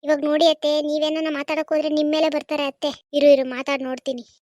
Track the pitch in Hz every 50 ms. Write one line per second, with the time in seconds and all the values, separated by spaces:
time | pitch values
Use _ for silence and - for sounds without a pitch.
0 | - 285 302 285 277 302 302 302 330 330 311 311 - 294 294 302 294 294 302 302
1 | 302 311 311 311 320 311 302 277 285 - 311 302 311 - 311 302 302 311 302 302
2 | 302 294 302 311 320 311 302 302 294 - 311 294 285 277 269 _ - 294 - -
3 | _ _ - 294 285 294 285 269 262 254 254 247 269 - 285 269 262 254 262 247
4 | _ 277 262 247 226 _ _ _ _